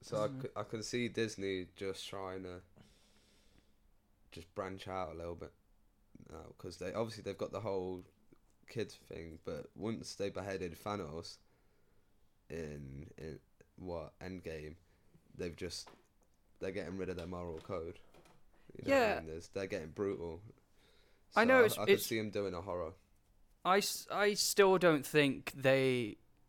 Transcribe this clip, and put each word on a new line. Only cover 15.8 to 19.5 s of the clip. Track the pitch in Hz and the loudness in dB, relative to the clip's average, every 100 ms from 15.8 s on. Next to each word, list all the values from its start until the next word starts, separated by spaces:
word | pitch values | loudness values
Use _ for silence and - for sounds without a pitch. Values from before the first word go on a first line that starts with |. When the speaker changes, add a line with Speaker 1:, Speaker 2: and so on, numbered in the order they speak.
| - - _ _ _ _ _ - | -14 -20 _ _ _ _ _ -10
Speaker 1:
they're | 95 | -6
getting | 95 82 95 | -6 -6 -6
rid | 90 | -6
of | 87 | -6
their | 85 | -8
moral | 90 87 80 | -8 -8 -8
code. | - 95 82 - - - - - - - - - | -8 -6 -8 -12 -18 -20 -20 -20 -20 -20 -20 -8
You | - | 0
know | 269 | 2
what | |
I | 226 | 2
Speaker 2:
Yeah. | 165 | 0
Speaker 1:
mean? | 80 | -4
There's, | 80 | -10
they're | - | -8